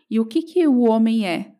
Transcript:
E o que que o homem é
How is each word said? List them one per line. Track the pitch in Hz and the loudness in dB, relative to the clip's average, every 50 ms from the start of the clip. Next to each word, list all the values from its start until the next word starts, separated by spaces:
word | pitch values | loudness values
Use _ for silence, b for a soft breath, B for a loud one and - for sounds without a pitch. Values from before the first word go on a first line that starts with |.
| _ - | _ -6
E | 214 220 | -2 -2
o | 226 | -2
que | 220 - 330 | -2 -4 -6
que | 320 330 - 359 339 | -6 -2 -2 0 2
o | 294 254 240 240 226 | 2 2 2 2 2
homem | 220 226 226 226 226 226 208 | 2 2 2 0 0 -2 -2
é | 185 165 - 196 - - | -2 -4 -6 -8 -12 -14